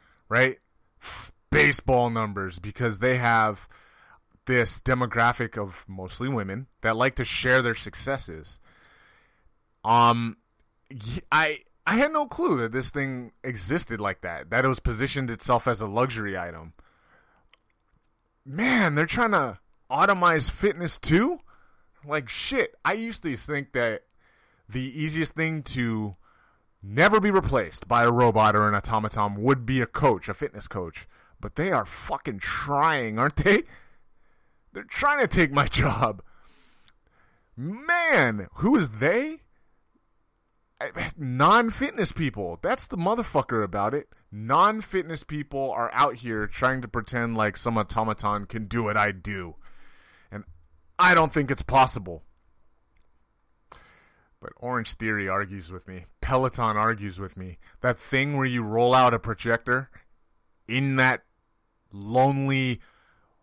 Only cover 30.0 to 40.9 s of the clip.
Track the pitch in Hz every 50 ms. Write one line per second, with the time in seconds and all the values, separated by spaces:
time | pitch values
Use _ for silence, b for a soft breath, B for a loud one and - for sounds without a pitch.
30 | - 131 107 90 - - 98 - 147 - - 104 - - - 101 90 82 - -
31 | - b b b b b b b - 107 - - 165 190 165 120 101 - - -
32 | - - - - - 151 107 92 - - - 131 143 143 143 139 151 160 156 135
33 | 120 110 107 110 131 147 - - - 208 196 240 - b b b b b b b
34 | b b b b b b b b b b b b b b - - - - - -
35 | 277 285 294 277 240 160 - 185 165 139 139 143 139 - - - 151 143 101 107
36 | 123 110 101 92 - b b b b b b b b b b b b b b b
37 | b b b b b b b b b b b 117 131 170 208 247 294 330 349 349
38 | 339 330 269 185 135 117 107 104 92 - - - 156 226 294 233 160 117 107 107
39 | 127 160 202 240 285 311 320 - _ _ _ _ _ _ _ _ _ _ _ _
40 | _ _ _ _ _ _ _ _ _ _ _ _ _ _ _ - 113 -